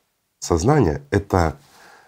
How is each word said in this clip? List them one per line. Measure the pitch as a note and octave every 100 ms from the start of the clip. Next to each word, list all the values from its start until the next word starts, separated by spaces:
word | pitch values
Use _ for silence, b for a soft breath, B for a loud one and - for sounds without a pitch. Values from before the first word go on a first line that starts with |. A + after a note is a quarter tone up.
| _ _ _ _
Сознание — | - E2+ G2+ D3+ F#2 C#2 -
это | G2+ - F#2+ D#2+ - B B B B